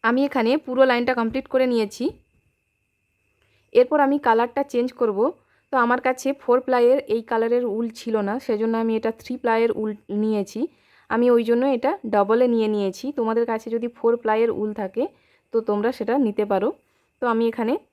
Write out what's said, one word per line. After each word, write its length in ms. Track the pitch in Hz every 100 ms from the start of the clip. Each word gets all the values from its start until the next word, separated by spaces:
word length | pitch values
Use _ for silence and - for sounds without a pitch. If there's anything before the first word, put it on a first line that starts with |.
আমি 180 | - 247 277
এখানে 260 | 269 226 285
পুরো 260 | 294 254 262
লাইনটা 280 | 240 240 247
কমপ্লিট 300 | 226 262 262
করে 180 | 262 254
নিয়েছি। 380 | 233 214 - 262 - _ _ _ _ _ _ _ _ _ _ _ _ _ _ _
এরপর 240 | - 247 302
আমি 180 | 277 285
কালারটা 420 | 269 226 240 277
চেঞ্জ 260 | 277 247 247
করব। 260 | - 233 196 247 - _ _ _
তো 20 | 262
আমার 220 | 240 247
কাছে 260 | 254 254 262
ফোর 240 | 277 - 247
প্লাইয়ের 380 | 254 254 240 269 -
এই 140 | 220
কালারের 420 | 226 233 226 240 247
উল 200 | 208 233
ছিল 240 | 226 - 220
না, 120 | 202 233
সেজন্য 340 | - 214 226 226
আমি 160 | 226 220
এটা 160 | 226 226
থ্রি 160 | - 247
প্লাইয়ের 340 | 240 226 233 -
উল 160 | 214 208 _ 208
নিয়েছি। 380 | 214 214 190 214 302 _ _ _ _
আমি 160 | 226 240
ওই 120 | 240
জন্য 200 | 233 240 269 247
এটা 160 | 247 359 226
ডাবলে 400 | 202 202 226 254
নিয়ে 200 | 233 214
নিয়েছি। 380 | 208 196 185 254
তোমাদের 340 | 285 220 226 233
কাছে 220 | 226 226
যদি 180 | 233 233
ফোর 260 | - 233 240
প্লাইয়ের 340 | 226 220 233
উল 180 | - 214
থাকে 300 | 214 196 214 311 _ _ _ _
তো 40 | 226
তোমরা 280 | 220 208 220
সেটা 220 | 262 220 254
নিতে 260 | 240 208 208
পারো। 240 | 196 214 - _ _ _ _
তো 20 | 247
আমি 160 | 226 233
এখানে 260 | 220 226 285 _